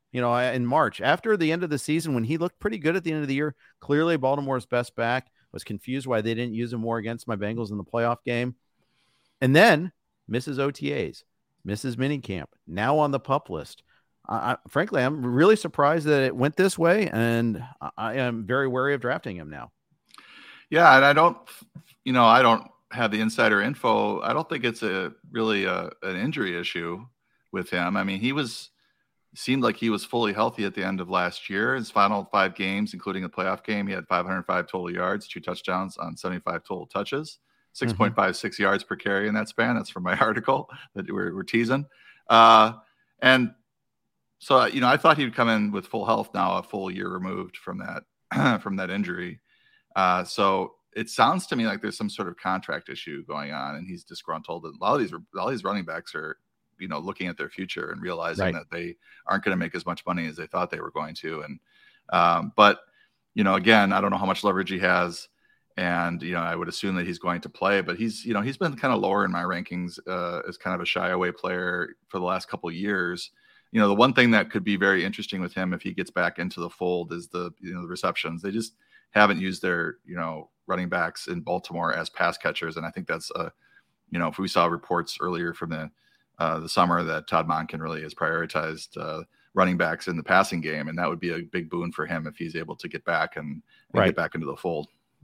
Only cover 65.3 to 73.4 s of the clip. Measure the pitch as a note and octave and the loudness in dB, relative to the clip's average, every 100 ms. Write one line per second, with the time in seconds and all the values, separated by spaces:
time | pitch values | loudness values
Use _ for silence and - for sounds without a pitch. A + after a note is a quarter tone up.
65.3 | _ _ _ _ - F2 F2 E2+ E2+ E2+ | _ _ _ _ -6 -2 0 -2 -4 -6
66.3 | E2+ E2 E2+ F2 - G2 F#2 F2 E2+ F2+ | -4 -4 -4 -6 -6 -4 -2 -4 -6 -4
67.3 | F2 - - F#2+ G2 F2+ F2 A2+ A2 A#2 | -4 -6 -2 2 2 0 -4 -4 -6 -4
68.3 | G#2 A#2 C3+ F3 A#2 C3+ A2 G2 G2+ F#2+ | -4 -2 -2 -4 -2 0 2 2 2 0
69.3 | F2 F2 F2 F#2 F2+ F2+ - F2+ F#2 F2 | -2 -2 -4 -6 -8 -8 -10 -8 -6 -4
70.3 | F2 - - F#2 F2+ E2+ F2+ F#2 F2+ F2+ | -6 -10 -10 -6 -4 -4 -2 0 0 -2
71.3 | - F2+ F2+ F2+ F2 F2 - _ F#2+ F2+ | -2 -4 -4 -4 -4 -6 -10 _ -6 -2
72.3 | F#2 - - F2 E2+ G2+ F#2+ F2 F2 - | -4 -6 -8 -8 -6 -2 -2 -2 -4 -10
73.3 | _ | _